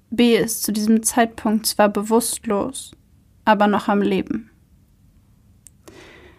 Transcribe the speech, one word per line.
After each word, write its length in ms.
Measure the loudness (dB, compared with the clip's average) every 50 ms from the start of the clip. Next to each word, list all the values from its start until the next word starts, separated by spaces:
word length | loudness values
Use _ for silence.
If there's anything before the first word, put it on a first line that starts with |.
| _ _
B 260 | 0 2 4 4 4
ist 260 | 4 2 -2 -4 -6 -6
zu 100 | -4 -4
diesem 300 | -2 2 2 2 2 0
Zeitpunkt 640 | 0 0 0 0 0 -2 -4 -4 -2 -2 -2 -2
zwar 220 | -2 0 2 2 2
bewusstlos, 1040 | 0 -2 -2 0 0 0 0 -2 -6 -8 -6 -4 -4 -4 -4 -6 -8 -12 -16 -18 -20 -20 _ _ _ _ _ _ _ _ _
aber 220 | 2 2 4 2
noch 220 | 2 0 0 0 0
am 140 | 0 0 0
Leben. 480 | 0 0 -2 -2 -4 -8 -10 -10 -14 _ _ _ _ _ _ _ _ _ _ _ _ _ _ _ _ _ _ _ _ _ _ _ -20 -20 _ _ -20 -20 -20 -20 -20 -20 -20 -20 -20 -20